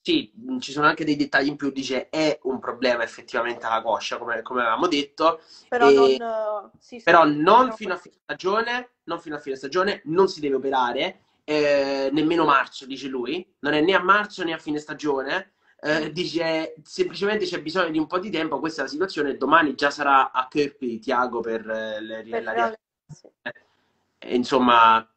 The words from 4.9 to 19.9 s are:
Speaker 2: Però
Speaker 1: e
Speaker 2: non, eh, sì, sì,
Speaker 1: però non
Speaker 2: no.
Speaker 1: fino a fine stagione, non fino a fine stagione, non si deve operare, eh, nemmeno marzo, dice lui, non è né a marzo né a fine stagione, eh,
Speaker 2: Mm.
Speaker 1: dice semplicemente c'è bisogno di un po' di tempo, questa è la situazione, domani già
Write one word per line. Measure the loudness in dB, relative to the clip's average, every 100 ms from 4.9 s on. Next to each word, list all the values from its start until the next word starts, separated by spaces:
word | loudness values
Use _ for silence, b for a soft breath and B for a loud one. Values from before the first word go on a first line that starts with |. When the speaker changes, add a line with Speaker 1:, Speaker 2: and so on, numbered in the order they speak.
| 0 -2 0 0 0 b b b
Speaker 2:
Però | 4 6
Speaker 1:
e |
Speaker 2:
non, | 8 6 4
eh, | -2 -6 -6 -8 -12 _
sì, | _ -4
sì, |
Speaker 1:
però | 4 6
non | 6 4 6 6 4
Speaker 2:
no. |
Speaker 1:
fino | -2 -8
a | -8
fine | -10 _
stagione, | -12 -6 -2 -2 -2 -6 -8 _
non | -10 -10
fino | -8
a | -10
fine | -8
stagione, | -10 -4 -2 -2 -4
non | -2 2 2
si | 2
deve | -2
operare, | -2 0 0 0 -2 -4 -6 _ _
eh, | -2 0 4 2 0 -2 0
nemmeno | 0 2 2
marzo, | 4 2 0 -10
dice | -14 -12 -8
lui, | -6 -4 -6 -8 _
non | -2
è | 2
né | 4
a | 2
marzo | 4 2 2 -6
né | -6
a | -6
fine | -6 -8
stagione, | -8 -6 -2 -2 -2 -6 -6 _ _ _
eh, | -2 0 -2
Speaker 2:
Mm. |
Speaker 1:
dice | -4 -4 -2 -2 -2 -4 -12
semplicemente | -14 -4 -4 -2 -2 0
c'è | -2 -4
bisogno | -4 -2 0
di | 0
un | -2
po' | -4
di | -4
tempo, | -4 -4 -4
questa | -4 -6
è |
la | -6
situazione, | -4 -4 -2 -4 -2
domani | 4 4 4
già | 0 -2